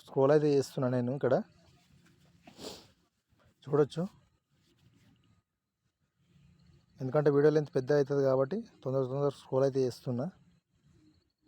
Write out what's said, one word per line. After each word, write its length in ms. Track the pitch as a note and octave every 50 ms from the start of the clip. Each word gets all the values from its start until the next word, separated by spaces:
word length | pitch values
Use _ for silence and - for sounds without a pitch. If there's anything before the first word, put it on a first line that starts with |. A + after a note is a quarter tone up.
| -
స్క్రోల్ 260 | - - C#3 C3+ C#3 D3+
అయితే 120 | D#3 D3+ D3+ C#3+
చేస్తున్నా 300 | C#3 B2+ - - C#3+ C3+ B2 B2+
నేను 140 | B2+ A#2+ A#2+ C3+ C#3+
ఇక్కడ. 160 | - A#2+ C3 F3+ A3 _ _ _ _ _ _ _ _ _ _ _ _ _ _ _ _ _ _ _ _ - - - - - - - - _ _ _ _ _ _ _ _ _ _ _ _ _ _ _ -
చూడొచ్చు, 380 | C3+ C#3+ C#3+ D3 - - D#3 F3+ G3+ - _ _ _ _ _ _ _ _ _ _ _ _ _ _ _ _ _ _ _ _ _ _ _ _ _ _ _ _ _ _ _ _ _ _ _ _ _ _ _ _ _ _ _ _ _ _ _ _ _ _ _ _ _ _ _ _ - C3+
ఎందుకంటే 260 | B2+ B2 D3+ D3 D3+ C#3
వీడియో 160 | C#3+ C#3+ D3+ D3+
లెంత్ 160 | D#3 D3 - -
పెద్ద 140 | D3+ C3 B2 D3+ D3
అవుతుంది 240 | C#3 - C#3+ C#3 C#3
కాబట్టి 300 | C3+ C3 C3 C3+ C3 F#3+ A3 A#3 - _ _ -
తొందర 180 | C#3 C3 C3+ C3 B2
తొందర 220 | C3 C#3 C#3+ C#3+ - -
స్క్రోల్ 260 | - - C3+ C3 C3+
అయితే 120 | C#3 B2+ C3+ C3
చేస్తున్నా. 400 | B2 - - - C3+ B2 A#2+ C3 F#3 - _ _ _ _ _ _ _ _ _ _ _ _ _ _ _ _ _ _ _ _ _ _